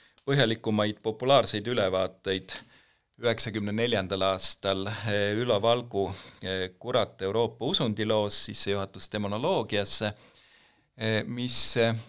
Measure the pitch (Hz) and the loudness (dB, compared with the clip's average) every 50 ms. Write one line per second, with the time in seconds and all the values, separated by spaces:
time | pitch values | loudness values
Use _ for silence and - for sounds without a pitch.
0 | - _ _ _ _ - 139 143 127 110 110 107 - 113 107 107 104 107 104 - | -20 _ _ _ _ 0 2 4 4 4 2 0 0 0 2 2 2 0 -2 -4
1 | - 113 110 - 123 131 139 131 107 - - 107 104 117 123 117 101 92 92 92 | -4 -4 -4 -2 2 4 6 6 6 4 0 -4 -2 -2 -2 0 0 2 2 0
2 | 92 92 - _ - 95 98 95 - - - - - - - - _ _ _ _ | 0 -2 -4 _ -4 -4 -2 -2 -4 -6 -12 -14 -14 -18 -20 -20 _ _ _ _
3 | _ _ _ - 113 117 113 117 - 113 104 107 101 104 104 110 117 123 117 101 | _ _ _ -4 -2 0 0 0 0 -2 -2 -4 -4 -2 -2 -2 0 0 0 0
4 | 92 90 98 95 95 98 95 92 - - - - - 98 95 95 98 104 107 - | 0 0 -2 0 2 2 2 2 0 0 0 0 -2 -2 -2 -2 -2 -4 -6 -6
5 | 104 110 101 104 101 101 104 110 123 123 110 101 104 117 120 123 120 120 - 98 | -4 -2 0 0 0 0 0 -2 0 0 0 2 4 2 2 2 0 -2 -2 -2
6 | 98 87 90 - - - - - - 92 92 95 92 92 - - - 120 123 117 | -2 -2 -4 -8 -14 -18 -18 -12 -8 -6 -4 -4 -4 -6 -8 -10 -6 -2 0 0
7 | 101 - - - 95 95 101 113 117 113 117 - 110 143 190 - 143 113 104 107 | 0 -2 -4 -6 -6 -2 0 0 0 -2 -2 -6 -4 -2 -2 0 0 -2 -2 -2
8 | 107 107 110 107 104 101 - - - - 107 - - 101 101 101 98 95 - 98 | -2 0 0 0 0 0 0 -2 -2 -2 -2 -2 -2 0 -2 -2 -4 -6 -8 -8
9 | - - - 107 104 98 101 110 131 170 190 151 110 - 107 101 101 - - - | -8 -6 -4 -4 -4 -4 -4 -4 -2 -2 0 -2 -2 -2 -2 -2 0 0 0 0
10 | 110 104 104 - - - - - - - _ _ _ _ _ _ _ _ _ - | 0 -2 -6 -8 -14 -20 -20 -20 -20 -20 _ _ _ _ _ _ _ _ _ -6
11 | 110 110 110 107 - - 120 120 123 123 - - 151 - - 120 113 117 117 113 | -4 -2 0 0 -2 -4 -6 -6 -2 2 4 6 6 6 6 4 4 2 2 -2
12 | - | -6